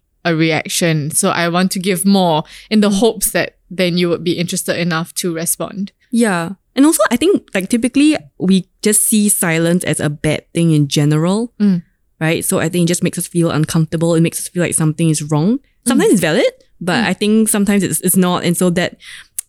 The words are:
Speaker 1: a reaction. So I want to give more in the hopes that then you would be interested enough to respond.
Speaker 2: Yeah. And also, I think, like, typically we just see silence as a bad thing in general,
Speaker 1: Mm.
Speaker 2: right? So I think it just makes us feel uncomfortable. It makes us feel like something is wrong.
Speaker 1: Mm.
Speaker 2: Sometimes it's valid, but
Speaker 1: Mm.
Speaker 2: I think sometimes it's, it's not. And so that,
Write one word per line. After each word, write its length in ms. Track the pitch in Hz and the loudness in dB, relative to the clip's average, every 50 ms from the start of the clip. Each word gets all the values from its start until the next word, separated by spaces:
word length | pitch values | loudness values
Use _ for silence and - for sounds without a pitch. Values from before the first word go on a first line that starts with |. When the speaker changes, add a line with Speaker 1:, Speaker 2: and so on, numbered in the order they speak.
| _ _ _ _ - | _ _ _ _ -4
Speaker 1:
a 100 | 175 165 | -2 0
reaction. 760 | 156 160 160 156 143 - 190 - - 180 165 160 156 143 175 | 2 2 0 0 -2 -4 -4 -2 0 0 0 0 0 -2 -2
So 180 | - - - 185 | -2 0 0 0
I 180 | - - 170 | 0 0 0
want 240 | 170 165 180 185 185 | 0 0 0 0 0
to 80 | - 196 | -2 -2
give 260 | 170 202 185 170 - | -2 -2 -2 0 2
more 380 | 196 196 196 185 170 156 156 - - - - - - | 2 4 4 4 4 2 0 -2 -4 -12 -20 -6 0
in 120 | 220 214 | 2 2
the 80 | 208 202 | 4 2
hopes 420 | 202 196 240 220 220 220 - - | 2 2 2 0 0 -2 -4 -2
that 240 | - 180 - - - _ _ - | -2 -2 -2 -4 -6 _ _ -10
then 260 | 180 180 185 175 170 | -4 -2 0 0 0
you 120 | 175 175 170 | 0 0 0
would 120 | 170 - 165 | 0 -2 -2
be 80 | 175 165 | -2 -2
interested 400 | - 175 175 190 180 - - 170 | -2 -4 -4 -4 -6 -4 -4 -4
enough 360 | - 170 175 165 160 175 - - | -2 -2 -2 -2 -4 -4 -6 -8
to 200 | - - 180 165 | -6 -6 -4 -6
respond. 600 | 160 170 165 - - 165 - - 185 202 - - _ _ _ | -4 -4 -6 -6 -6 -8 -8 -8 -8 -10 -10 -12 _ _ _
Speaker 2:
Yeah. 440 | - 226 240 214 185 170 165 170 196 - _ _ _ | 0 0 2 2 0 -2 -4 -6 -10 -14 _ _ _
And 100 | 247 277 | 2 4
also, 160 | 311 330 - - - | 4 4 2 2 0
I 60 | 247 | 0
think, 320 | - 311 370 392 - - - - | 0 2 2 2 0 -2 -4 -6
like, 160 | 196 185 - | -6 -2 -2
typically 480 | - 233 240 247 - 269 294 311 302 - - - _ | -2 -2 -2 0 2 4 4 4 2 0 -4 -12 _
we 300 | - - 185 190 185 175 - _ _ | -4 0 2 2 2 0 -4 _ _
just 200 | - 208 214 - - | -2 0 0 0 0
see 260 | - 226 214 208 208 | 0 0 2 2 2
silence 560 | - - - 170 160 165 165 170 175 180 - | 0 0 0 0 0 2 2 2 0 0 0
as 160 | - 156 - | -2 -2 -2
a 80 | - 151 | -2 -4
bad 340 | 147 - - 156 143 - - _ - | -4 -4 -2 -2 -2 -4 -6 _ -2
thing 180 | 170 170 165 | 0 2 2
in 180 | 156 147 147 139 | 4 2 2 2
general, 640 | - 156 147 151 151 151 160 175 196 214 240 233 - | 0 0 2 2 2 2 2 0 0 -2 -4 -6 -4
Speaker 1:
Mm. 260 | - 208 202 185 175 - _ _ _ _ _ _ - | 0 0 0 0 0 -4 _ _ _ _ _ _ -4
Speaker 2:
right? 240 | 165 160 165 - - | -2 -2 -2 -2 -2
So 160 | - 190 - | -2 -2 -2
I 80 | 127 | -2
think 160 | 165 - 180 170 | -2 0 0 0
it 40 | 165 | 0
just 120 | 180 - | 0 0
makes 160 | - 180 - | -2 -4 -4
us 100 | 180 175 | -6 -8
feel 220 | - - 170 165 170 | -4 -2 0 0 0
uncomfortable. 640 | - 143 156 - - 165 160 - - 160 170 165 170 | 0 -2 -2 0 0 -2 0 0 -2 -2 0 0 2
It 60 | 160 | 2
makes 200 | 165 160 - - | 0 0 -2 -6
us 80 | - - | -12 -8
feel 120 | - 175 | -4 -4
like 120 | 175 - - | -4 -2 -2
something 340 | - 165 156 151 - 170 160 | -2 -2 -2 -2 0 0 0
is 120 | 156 147 | 0 -2
wrong. 380 | 151 151 160 147 160 202 247 285 | -2 -2 -2 0 0 0 -2 -2
Speaker 1:
Mm. 280 | - _ _ _ _ | -6 _ _ _ _
Speaker 2:
Sometimes 240 | 233 262 285 381 453 | 0 0 2 4 4
it's 80 | 311 202 | 2 2
valid, 300 | 202 156 156 226 453 508 - _ _ _ _ _ | 2 2 2 2 0 0 -2 _ _ _ _ _
but 240 | 175 185 170 131 78 | -4 -2 -2 0 -2
Speaker 1:
Mm. 20 | |
Speaker 2:
I 60 | 165 185 | -2 -2
think 340 | - 208 208 214 220 220 | -2 0 2 2 2 2
sometimes 340 | 214 - 208 202 202 202 202 | 2 0 0 2 2 2 2
it's, 200 | 185 - 156 - | 0 0 -2 -4
it's 160 | - 185 - | -2 0 2
not. 260 | 190 185 180 180 - - | 2 2 2 0 0 0
And 140 | 175 170 | -2 0
so 120 | - 185 180 | 2 0 0
that, 260 | 170 180 175 - - - - - - - - _ _ - - | 2 0 -2 -4 -6 -10 -18 -20 -20 -20 -20 _ _ -14 -14